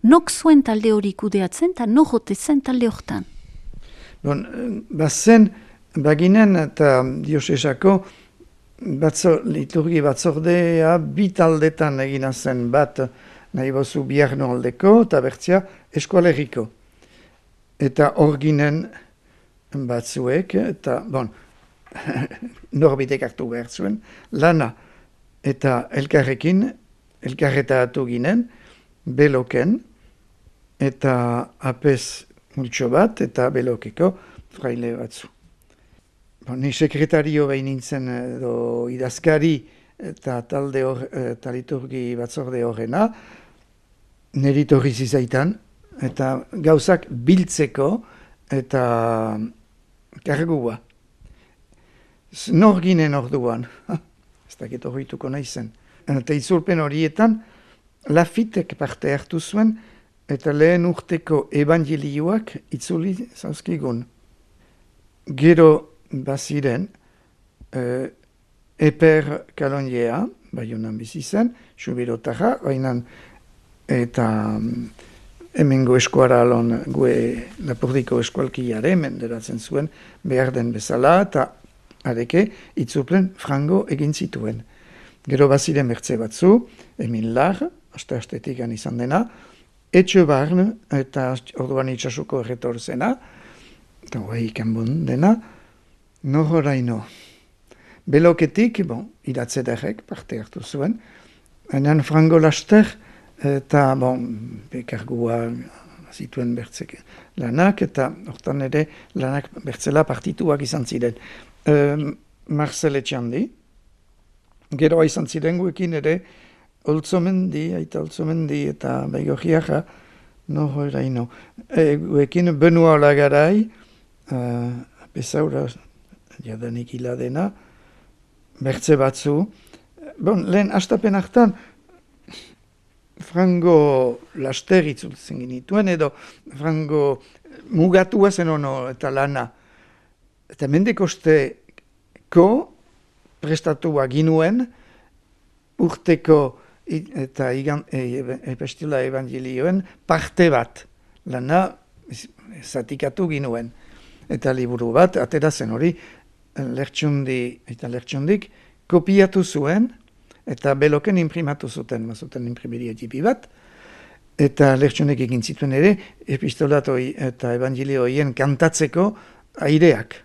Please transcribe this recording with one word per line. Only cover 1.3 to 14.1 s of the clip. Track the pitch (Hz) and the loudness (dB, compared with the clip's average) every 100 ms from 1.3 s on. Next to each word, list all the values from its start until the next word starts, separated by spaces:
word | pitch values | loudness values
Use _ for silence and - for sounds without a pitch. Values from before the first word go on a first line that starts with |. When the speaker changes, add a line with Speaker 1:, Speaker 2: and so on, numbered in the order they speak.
| 196 180 - 349 | 0 -2 0 -2
Speaker 1:
eta | 359 226 | 0 2
nok | 240 311 226 | 4 4 2
ote | - | -2
zen | 202 - 285 | -6 0 0
talde | 269 254 233 | 0 0 0
hortan? | - - 98 180 - - - - - - - - - | -2 -10 -10 -10 -16 -20 -16 -14 -16 -16 -20 -20 -8
Speaker 2:
Bon, | 143 143 | -4 -4
eh, | 220 - 247 214 - | -4 -8 -8 -8 -10
bazen, | 185 156 - - 226 208 - - - _ - | -2 -2 2 6 8 6 2 -20 -20 _ -2
baginen | 147 151 180 208 220 185 | 2 4 4 6 6 4
eta | 151 - 147 127 | 0 2 4 4
diosesako | 131 139 147 151 - 143 151 135 190 196 185 - _ _ - _ _ - | 2 -4 -2 -2 0 0 0 2 4 4 0 -20 _ _ -20 _ _ -12
batzo-, | 220 139 160 - 180 156 | -8 0 0 2 2 2
liturgi | - 151 139 170 156 170 | 0 -4 -2 -2 0 2
batzordea | 143 127 170 147 160 175 170 165 160 170 | 0 0 -2 0 0 2 2 4 4 2
bi | 147 143 202 | 0 0 -2
taldetan | 185 165 160 156 156 151 139 | 4 2 4 2 2 -2 0
egina | 135 139 131 | -4 -2 -4
zen, | 131 135 123 120 | -4 -4 -2 0
bat | 131 143 - 127 - - - - | 2 2 -2 -6 -8 -20 -20 -10
nahi | - 131 | -6 -2
bozu | 135 131 - | -2 -2 -4
Biarno | 135 | -2